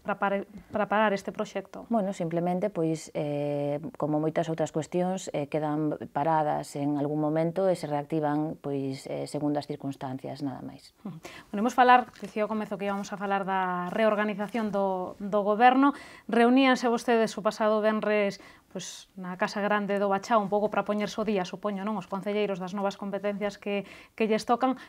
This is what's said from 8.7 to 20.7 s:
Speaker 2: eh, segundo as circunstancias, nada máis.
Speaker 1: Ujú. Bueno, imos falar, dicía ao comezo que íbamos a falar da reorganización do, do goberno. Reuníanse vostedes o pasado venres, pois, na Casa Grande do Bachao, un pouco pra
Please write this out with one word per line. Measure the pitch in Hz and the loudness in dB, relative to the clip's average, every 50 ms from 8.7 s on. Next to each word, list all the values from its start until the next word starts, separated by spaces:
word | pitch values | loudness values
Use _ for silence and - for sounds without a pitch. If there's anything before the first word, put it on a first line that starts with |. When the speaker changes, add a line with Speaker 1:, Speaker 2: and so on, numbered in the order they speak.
| 143 139 135 135 135 135 - 139 | -2 -2 -2 -4 -4 -6 -8 -8
Speaker 2:
eh, | 143 143 143 | -6 -6 -6
segundo | 143 - 147 147 147 147 | -6 -4 -2 0 0 0
as | 143 139 | -2 -2
circunstancias, | - 147 - - 139 135 - 143 131 131 131 - 135 135 135 147 | -4 -8 -6 -6 -8 -8 -6 -8 -8 -8 -8 -8 -10 -8 -6 -6
nada | 139 131 131 | -6 -6 -8
máis. | 135 135 135 139 - - _ _ | -12 -14 -14 -16 -20 -20 _ _
Speaker 1:
Ujú. | - 202 151 165 - - - - - - | -14 -12 -12 -12 -14 -16 -18 -18 -14 -8
Bueno, | - 196 214 | -4 -2 -2
imos | 247 | -2
falar, | 247 - 247 247 247 247 240 - - - | -2 0 4 4 4 4 4 0 -8 -14
dicía | - - - 214 214 | -12 -8 -6 -4 -4
ao | 202 | -2
comezo | 220 214 208 208 208 | -4 -4 -6 -6 -6
que | 175 202 202 | -6 -4 -4
íbamos | 196 196 202 - | -4 -4 -6 -8
a | 208 | -8
falar | 180 202 196 196 196 196 190 | -6 -4 -2 -2 -2 0 0
da | 190 190 185 180 180 180 180 175 | 0 0 0 0 -2 -2 -4 -2
reorganización | - 220 220 214 208 208 208 214 202 190 208 202 - 233 220 208 | 0 2 2 4 4 2 0 0 -2 -4 -4 -4 -4 -4 -2 -2
do, | 196 196 196 190 190 185 180 - - | 0 0 0 0 0 -2 -4 -6 -8
do | - 202 196 208 208 | -8 -4 -2 0 2
goberno. | 190 208 208 202 247 254 247 262 277 285 269 - - - - - - - | 2 2 4 8 8 8 8 8 6 6 4 0 -6 -18 -20 -16 -4 0
Reuníanse | 208 240 233 240 254 269 269 262 254 - 254 240 | 4 6 6 8 8 8 6 6 4 4 2 0
vostedes | 233 233 - 254 233 226 220 214 | 0 0 2 2 4 4 4 2
o | - 214 | 0 -2
pasado | 180 214 208 - 226 214 220 214 | -2 -2 0 2 2 2 2 4
venres, | 208 220 214 214 208 208 214 208 202 202 196 - - - - - _ _ | 2 2 2 2 0 2 2 2 2 0 -2 -4 -12 -20 -20 -20 _ _
pois, | - 185 - - - - - - - | -12 -10 -10 -12 -14 -16 -18 -18 -14
na | 190 185 180 180 180 | -12 -10 -8 -4 -2
Casa | 214 202 - 214 196 | -2 -2 0 0 2
Grande | 208 208 208 208 190 202 | 2 2 2 2 0 0
do | 202 208 202 | 2 2 2
Bachao, | 190 196 196 - 240 220 202 | 2 0 2 4 4 4 4
un | 175 | 4
pouco | 208 208 208 | 2 2 2
pra | 208 | 2